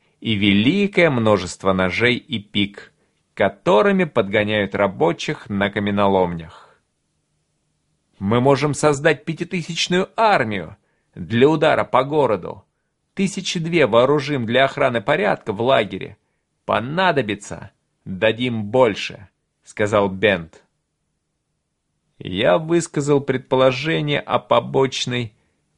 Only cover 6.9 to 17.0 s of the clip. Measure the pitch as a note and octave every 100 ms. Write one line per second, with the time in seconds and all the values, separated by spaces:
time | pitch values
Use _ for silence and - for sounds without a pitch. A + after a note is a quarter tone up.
6.9 | _ _ _ _ _ _ _ _ _ _
7.9 | _ _ - G2 A#2+ C3+ C3 D3 C3+ D3+
8.9 | C#3 D#3+ D#3 - D#3 E3+ F#3 D#3 E3 -
9.9 | F3+ - - A3 E3+ A2+ G2 D#2+ - _
10.9 | _ _ - E2 A#2 D3 D#3 D#3 A2+ G#2
11.9 | B2 C#3 D3+ B2+ G2 E2 G2 _ _ _
12.9 | _ _ - G3 G3 - F3 D#3+ E3+ A#2+
13.9 | A#2 B2+ D3 C3+ C#3 A2 B2 C3+ C#3 C3+
14.9 | A#2 G2+ D#3+ G3+ - - G2+ A#2+ C3 G2+
15.9 | F#2 F2 - _ _ _ _ - G#2 B2
16.9 | E3